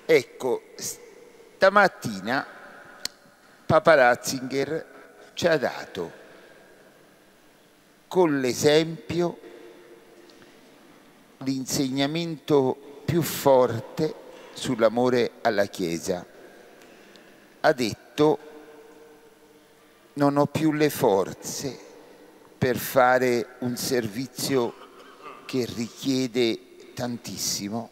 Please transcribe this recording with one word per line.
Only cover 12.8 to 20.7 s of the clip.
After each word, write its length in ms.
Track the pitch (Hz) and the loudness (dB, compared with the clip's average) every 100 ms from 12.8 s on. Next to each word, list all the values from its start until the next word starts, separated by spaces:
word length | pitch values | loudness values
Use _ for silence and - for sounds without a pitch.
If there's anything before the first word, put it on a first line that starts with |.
| - - | -12 -12
più 180 | - 170 | -4 -2
forte 920 | 143 - 139 131 123 113 - - 156 - - - - | -2 0 4 4 4 -2 -8 -4 -4 -6 -20 -20 -20
sull'amore 840 | - 156 120 - 117 127 123 117 - | -10 -6 0 2 2 0 0 -2 -2
alla 240 | 117 101 101 | -2 -2 -4
Chiesa. 600 | - 87 82 - 90 - - - - - - - - - - - - - _ | -4 -6 -6 -6 -8 -8 -20 -20 -20 -20 -20 -20 -20 -20 -20 -20 -20 -20 _
Ha 120 | 147 | 0
detto: 680 | 147 113 - - - 151 - - - - - - - - - _ _ _ _ _ _ _ _ _ | 0 -4 -6 -12 0 2 2 -6 -20 -20 -20 -20 -20 -20 -20 _ _ _ _ _ _ _ _ _
"Non 240 | - 143 143 | 0 2 2
ho 80 | 147 | 0
più 260 | - 160 | 0 0